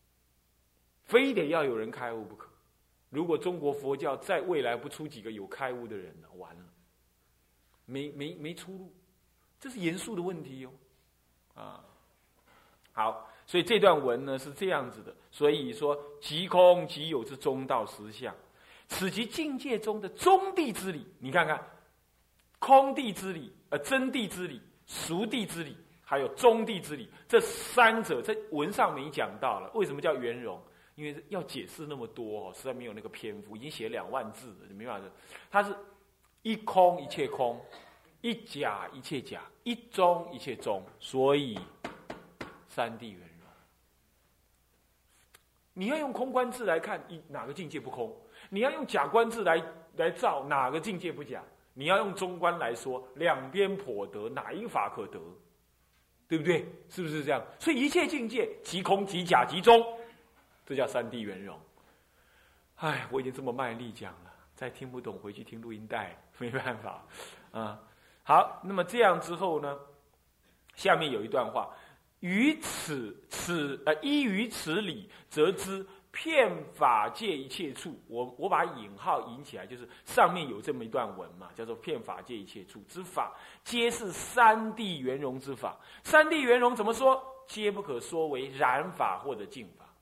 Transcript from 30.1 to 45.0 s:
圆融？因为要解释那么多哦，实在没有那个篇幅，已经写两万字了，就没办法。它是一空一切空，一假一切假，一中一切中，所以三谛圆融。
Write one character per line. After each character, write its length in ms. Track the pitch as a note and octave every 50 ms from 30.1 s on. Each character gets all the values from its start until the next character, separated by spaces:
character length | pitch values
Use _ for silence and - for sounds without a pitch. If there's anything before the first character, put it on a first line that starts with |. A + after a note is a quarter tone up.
| D3
圆 260 | C3 B2 A#2 A#2 B2
融？ 220 | A#2+ G#2+ F#2 F2 - - - _ _ _ _
因 100 | D3 D3+
为 180 | D3 C#3+ D#3 - -
要 120 | G3+ F3+ D3+
解 220 | - - C3 F#2
释 200 | - - - D#3
那 100 | D3 D3
么 100 | C3 A#2
多 340 | A2 - A#2+ A#2 G#2+ G#2+ G#2
哦， 120 | G2 F#2 F#2
实 100 | - -
在 100 | C3 B2
没 100 | A#2+ B2
有 80 | A#2
那 80 | G#2 A2
个 80 | G2+ G#2+
篇 320 | - - - A2 G2+ G#2
幅， 160 | G2+ - A2
已 40 | G#2+
经 100 | B2+ D#3
写 180 | D3+ - A2 A2
两 220 | A#2+ G#2+ F2 F2+
万 200 | A#2 C3+ A2+ G#2+
字 160 | G#2 - C3 A#2+ F#2+ -
了， 80 | - G2
就 60 | G2
没 100 | G2+ A2+
办 160 | B2 A2 G2
法。 80 | G2 F#2 - - - - - - - -
它 120 | - G3+
是 120 | G3+ G3+ G3 - - - - _ _ _ _ _ _ _ _ _
一 120 | - A3 A3
空 440 | - - - - F#3 F3+ F3+ F3 F3+
一 60 | C#3+
切 200 | - - E3 C#3+
空， 320 | - - - C3 A#2+ A#2+ A#2+ - - - - - - - _ _ _ _ _
一 140 | - A#3 A3
假 520 | - - - - C#3+ C#3+ A2+ G2+ G2 F#2 F2+
一 80 | - C3
切 180 | B2 - D#3+ B2+
假， 220 | - - G2+ E2 - - - _
一 120 | - A#3 A#3
中 540 | A#3 - - - G3 F3+ F3 F3 E3+ E3+ -
一 80 | - A#2
切 160 | - C#3+ A2+
中， 300 | - - A#2 G2+ F#2+ F#2+ - - -
所 360 | - - - C3 C3 C#3 C#3+
以 240 | D3 C#3+ B2 G#2+ F#2+ F2+ - - - - - - - - - - - - - - - - - - - - -
三 240 | - - A#2+ A#2 A2+ G#2+
谛 140 | A#2+ A2
圆 80 | G2 F2
融。 280 | F2 E2 E2 E2+ E2+ - - - _ _ _ _ _ _ _ _ _ _ _ _ _ _ _ _ _ _ _ _ _ _ _ _ _ _ _ _